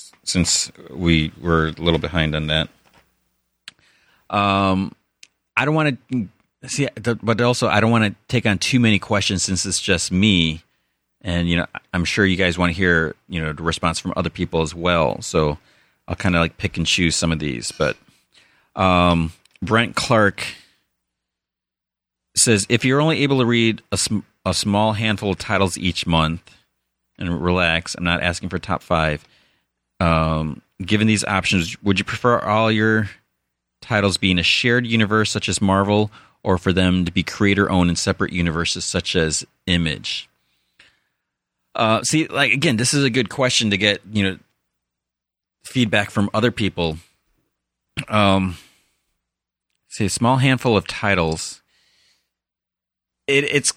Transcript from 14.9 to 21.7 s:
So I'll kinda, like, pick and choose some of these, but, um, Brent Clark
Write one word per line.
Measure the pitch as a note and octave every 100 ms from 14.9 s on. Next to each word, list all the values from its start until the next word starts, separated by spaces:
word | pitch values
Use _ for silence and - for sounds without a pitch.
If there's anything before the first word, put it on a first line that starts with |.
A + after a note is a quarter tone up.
| F2 D2 G1+
So | - E2 D2+ D#2 _ _ _ _ -
I'll | F#2
kinda, | G2 E2+
like, | E2 -
pick | F#2+ -
and | E2+
choose | - E2+ -
some | E2+
of | D#2+
these, | D2+ A#1+ -
but, | - C#2+ - _ _ _ _ _ _ _ -
um, | F#2+ F2+ F2 E2+ E2 - _ _
Brent | - A2 A#2 -
Clark | - A#2 G2+ - - - _ _ _ _ _ _ _ _ _ _ _